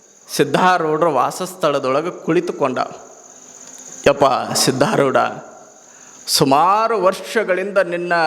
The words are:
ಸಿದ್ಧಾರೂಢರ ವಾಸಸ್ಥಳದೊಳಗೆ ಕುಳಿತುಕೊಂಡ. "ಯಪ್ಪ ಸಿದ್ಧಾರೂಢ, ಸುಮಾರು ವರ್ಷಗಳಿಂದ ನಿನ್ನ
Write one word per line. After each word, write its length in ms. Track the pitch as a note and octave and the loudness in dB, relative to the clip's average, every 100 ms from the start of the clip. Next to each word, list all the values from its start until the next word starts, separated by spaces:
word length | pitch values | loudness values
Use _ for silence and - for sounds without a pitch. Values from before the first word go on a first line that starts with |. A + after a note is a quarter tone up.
| _ _ - - | _ _ -6 -2
ಸಿದ್ಧಾರೂಢರ 720 | C#3+ - F#3 F3+ D#3 D#3 E3+ | 0 2 2 2 0 0 2
ವಾಸಸ್ಥಳದೊಳಗೆ 1040 | C3+ C3 - F3+ - D#3+ C#3+ B2+ C3+ E3+ | 2 0 -4 -10 -4 -2 0 0 -2 -2
ಕುಳಿತುಕೊಂಡ. 680 | - - E3+ E3+ - C#3 B2 - - - - - - - - - - - - D3+ | -6 -2 0 -2 -2 -2 -2 -6 -8 -20 -20 -20 -20 -20 -20 -20 -20 -20 -2 0
"ಯಪ್ಪ 460 | C#3+ C#3 A#2 A2+ | 4 2 2 -2
ಸಿದ್ಧಾರೂಢ, 640 | - - B2+ C#3+ - C#3 A#2+ A#2 - - - - - - - - - - | -2 0 0 0 2 2 2 0 -4 -14 -20 -20 -20 -20 -20 -20 -16 -4
ಸುಮಾರು 760 | - C#3 C#3 F3 G#3 A3+ A3+ | 0 2 4 4 2 0 0
ವರ್ಷಗಳಿಂದ 760 | F#3 F#3+ - A#3 F#3+ F3+ G3 G3 | 0 0 -4 -4 -2 -2 0 0
ನಿನ್ನ 360 | F3 F3 F3 E3+ | 0 -2 -2 0